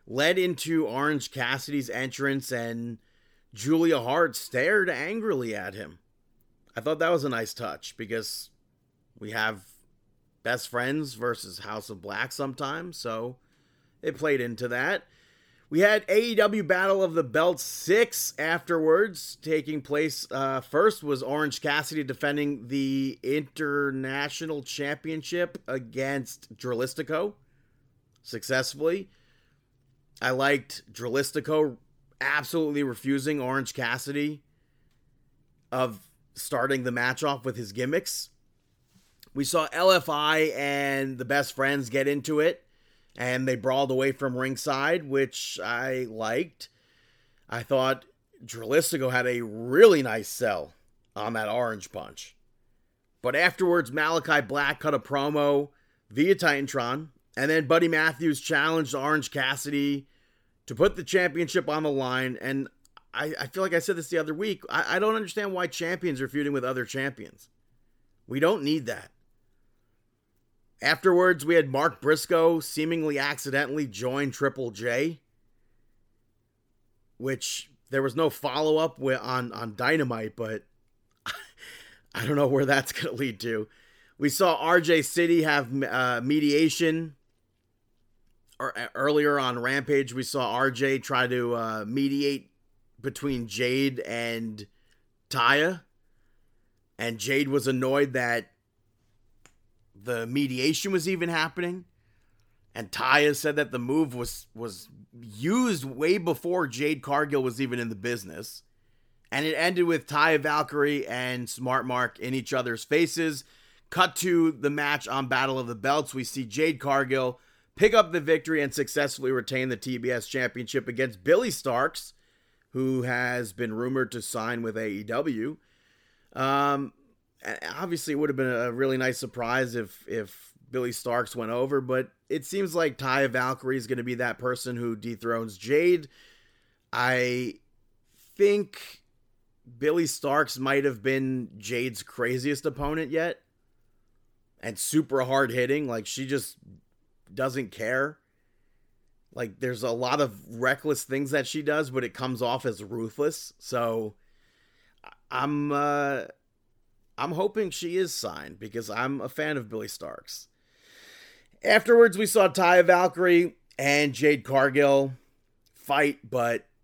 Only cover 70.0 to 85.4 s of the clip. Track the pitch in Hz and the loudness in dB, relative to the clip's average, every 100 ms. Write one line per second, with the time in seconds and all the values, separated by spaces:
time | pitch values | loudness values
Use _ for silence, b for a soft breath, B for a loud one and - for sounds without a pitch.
70 | _ _ _ _ _ _ _ _ 127 156 | _ _ _ _ _ _ _ _ 0 2
71 | 190 175 185 170 143 170 143 135 160 - | 6 6 6 4 4 4 4 2 0 0
72 | 139 151 - 170 165 165 - - 156 165 | 2 2 4 4 6 4 0 -4 -2 0
73 | 156 143 139 143 139 135 143 147 139 98 | 0 0 -2 -2 -2 0 0 -2 -6 -4
74 | 127 139 143 - 139 131 123 101 120 120 | -4 -2 -2 0 -2 0 -6 -4 -2 0
75 | 156 165 _ _ _ _ _ _ _ _ | -2 -4 _ _ _ _ _ _ _ _
76 | _ _ _ _ _ _ _ _ _ _ | _ _ _ _ _ _ _ _ _ _
77 | _ - 127 135 - - - _ _ 135 | _ -8 -6 -4 -4 -8 -12 _ _ -2
78 | 135 123 160 - 143 131 156 156 160 156 | 0 0 0 0 -4 0 2 4 2 0
79 | 131 131 113 127 123 104 113 104 127 160 | -2 0 0 -2 -2 -6 -8 -2 0 2
80 | 135 113 110 - 110 110 - _ _ _ | 0 -2 -6 -6 -8 -8 -12 _ _ _
81 | _ _ - - - _ - - - - | _ _ -12 -12 -14 _ -20 -20 -20 -20
82 | _ - 117 143 139 135 139 139 131 - | _ -6 0 4 4 4 4 2 0 -4
83 | 170 120 135 104 117 113 107 b b b | -6 -4 -4 -4 -4 -4 -6 b b b
84 | b - 143 139 185 160 156 175 160 165 | b -2 0 4 4 4 4 4 6 4
85 | 135 - 170 170 | 4 2 4 4